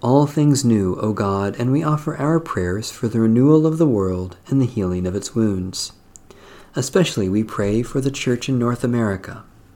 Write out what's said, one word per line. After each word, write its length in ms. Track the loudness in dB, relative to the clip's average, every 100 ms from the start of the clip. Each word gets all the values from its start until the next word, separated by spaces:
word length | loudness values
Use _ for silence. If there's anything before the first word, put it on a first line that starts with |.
all 240 | 4 4 4
things 360 | 2 2 4
new, 320 | 4 2 2 0
O 140 | -2
God, 440 | 0 0 0 -2 -2
and 140 | 0
we 100 | 0
offer 340 | 0 -2 -4 -4
our 220 | 0 0
prayers 520 | -2 -4 -2 -4 -6
for 160 | -6 -2
the 120 | 2
renewal 460 | 4 4 6 6 4
of 140 | 2
the 80 | 2
world 500 | 2 0 -2 -6 -12 -4
and 160 | 0
the 60 | 0
healing 400 | 0 -2 -2 -2
of 80 | -4
its 180 | -4
wounds. 600 | -2 0 0 -6 -8 -12 -14 _ -20 _ -20 -20 -20 -12 -6
Especially 520 | -2 0 0 0 0
we 160 | 0
pray 380 | -2 -4 -2 0
for 180 | -2 -2
the 120 | -4
Church 360 | -4 -4 -4 -2
in 120 | -2
North 240 | 0 -2
America, 600 | -2 0 0 -4 -8 -16 -20 _ _